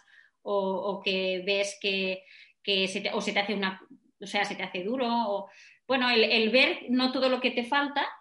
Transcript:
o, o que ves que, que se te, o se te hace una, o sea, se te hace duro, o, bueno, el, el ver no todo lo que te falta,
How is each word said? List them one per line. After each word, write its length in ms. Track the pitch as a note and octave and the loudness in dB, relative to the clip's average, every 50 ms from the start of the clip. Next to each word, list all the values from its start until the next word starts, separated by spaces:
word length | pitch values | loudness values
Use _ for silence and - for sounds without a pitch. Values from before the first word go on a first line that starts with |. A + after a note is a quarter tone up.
| - _ - - - _ _ _ - | -16 _ -20 -20 -20 _ _ _ -6
o, 120 | G#3 G3+ | -2 -2
o 440 | G3+ F#3+ F#3+ F#3+ F3+ - G3+ G3 G3 | 0 0 0 -2 -2 -2 -4 -4 -4
que 420 | - G3+ F#3+ F#3+ F#3+ F#3 F#3 F#3 F3+ | -2 -2 -2 0 0 -2 -2 -2 -2
ves 320 | F#3+ G3+ G3 G3+ G3+ - - | -2 0 0 0 -2 -4 -6
que, 440 | - G3+ F#3+ G3 F#3+ F#3 F#3 F#3 - - - - - _ _ _ - | -4 -2 -2 0 -2 -2 -4 -6 -10 -18 -20 -20 -20 _ _ _ -2
que 260 | - G3+ F#3+ F#3+ F#3 | 0 0 2 0 0
se 120 | F#3+ G#3 | -2 -4
te, 100 | G3 - - | -4 -2 -2
o 80 | G#3+ | -2
se 120 | G3+ A3 G3+ | -2 -2 0
te 60 | G3+ | 0
hace 140 | G3+ G3+ G#3+ | 0 -2 -2
una, 260 | G3 G3 F#3+ F#3+ - - - - - _ _ _ - | -2 -2 -4 -4 -6 -14 -20 -20 -20 _ _ _ -16
o 60 | G3+ | -12
sea, 180 | F#3+ - G#3 G3 | -4 -2 -2 -2
se 120 | F#3+ - | -2 -4
te 60 | - F#3 | -6 -8
hace 180 | F#3 - F#3 F3 | -8 -6 -6 -4
duro, 240 | G3+ A#3+ C4 B3 A#3 | -4 -2 -2 0 0
o, 400 | A#3 A#3 A#3 G#3 G3+ G3 - - - - - - - _ _ | 0 0 0 0 -2 -4 -6 -8 -16 -20 -20 -20 -20 _ _
bueno, 240 | - B3+ C4 B3 B3 | 0 0 2 2 4
el, 140 | A#3+ A3+ A3 | 4 4 4
el 260 | G#3+ A#3+ A3+ A3 A3 | 4 4 4 4 4
ver 360 | G#3+ C4 C#4 D#4+ F4 - - - | 6 6 6 4 2 -2 -2 0
no 240 | B3 B3+ C4 C4 B3+ | 2 2 2 2 2
todo 160 | C#4 B3+ C4 | 2 2 2
lo 120 | B3+ B3 | 2 2
que 100 | B3 B3 B3 | 0 0 -2
te 120 | B3 A#3 | -2 -2
falta, 420 | - D4 C#4+ C#4+ C#4 C#4 C#4 D#4 - - - | 0 2 2 0 0 0 -2 -2 -4 -6 -12